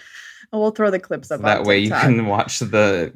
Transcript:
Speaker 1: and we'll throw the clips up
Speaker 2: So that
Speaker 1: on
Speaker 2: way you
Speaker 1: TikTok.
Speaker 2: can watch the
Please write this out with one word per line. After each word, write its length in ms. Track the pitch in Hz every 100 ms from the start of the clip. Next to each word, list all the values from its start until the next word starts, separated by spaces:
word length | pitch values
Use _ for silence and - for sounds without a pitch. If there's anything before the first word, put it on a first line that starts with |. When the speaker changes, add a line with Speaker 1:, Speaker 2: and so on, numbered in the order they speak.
| - - - - -
Speaker 1:
and 80 | 214
we'll 100 | 214
throw 200 | 214 214
the 80 | 185
clips 300 | - 151 -
up 100 | 143
Speaker 2:
So 40 |
that 160 | 104 104
Speaker 1:
on 60 | 104
Speaker 2:
way 120 | 101
you 100 | 107
Speaker 1:
TikTok. 140 | -
Speaker 2:
can 240 | 139 117 107
watch 320 | 104 - -
the 520 | 110 107 104 92 82